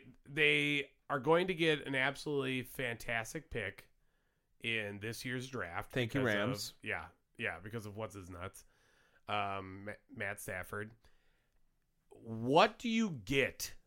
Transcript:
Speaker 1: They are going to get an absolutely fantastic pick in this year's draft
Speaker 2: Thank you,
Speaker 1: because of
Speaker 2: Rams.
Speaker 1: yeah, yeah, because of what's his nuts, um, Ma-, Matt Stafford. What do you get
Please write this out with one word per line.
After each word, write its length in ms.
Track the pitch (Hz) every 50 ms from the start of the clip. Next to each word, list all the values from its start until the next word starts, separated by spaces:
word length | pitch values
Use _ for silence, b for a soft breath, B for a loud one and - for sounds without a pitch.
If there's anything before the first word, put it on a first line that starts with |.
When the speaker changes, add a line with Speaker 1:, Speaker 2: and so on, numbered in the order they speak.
| - 131 - - - -
Speaker 1:
They 540 | 143 151 151 147 147 147 147 147 147 143 139 - _ _ _ -
are 80 | 139 139
going 300 | 120 151 160 175 180 185
to 60 | 185
get 320 | 156 170 160 151 143 -
an 80 | 131 135
absolutely 680 | 131 131 139 135 - - 151 147 139 135 131 131 127
fantastic 880 | 123 - - - 131 120 113 110 - - 117 113 113 - - 160 143 -
pick 360 | - 117 101 98 - - - - _ _ _ _ _ _ _ _ _ _ _ _ _ _ -
in 340 | 117 113 110 104 101 101 98
this 240 | 101 113 113 - -
year's 200 | 131 123 127 127
draft 460 | 131 131 117 92 85 87 98 107 -
Speaker 2:
Thank 220 | - 131 123 110 -
you, 80 | 139
Speaker 1:
because 120 | 131 117 104
of 60 | 101
Speaker 2:
Rams. 320 | 101 - 104 101 - - - -
Speaker 1:
yeah, 220 | - 107 98 85 78 87 - _ _ _ _
yeah, 200 | - 113 98 85 82
because 220 | 90 104 107 117 101
of 120 | 107 98
what's 180 | 107 110 101 98
his 160 | 101 92 87
nuts, 340 | 92 87 90 95 - - - - _ _ _ _ _ _ _ _ _ _ - -
um, 560 | 104 104 101 98 98 98 95 95 95 98 98
Ma-, 80 | 104 107 - _ - -
Matt 240 | 113 104 98 101 -
Stafford. 500 | - - 95 92 90 - - 104 107 110 113 _ _ - - _ _ _ _ _ _ _ _ _ _ _ _ _ _ _ _ _ _ - - - -
What 540 | 113 113 110 117 127 143 170 208 233 - -
do 100 | - 233
you 320 | 226 226 226 202 156 120 95
get 480 | - 143 135 127 90 - - - - - - -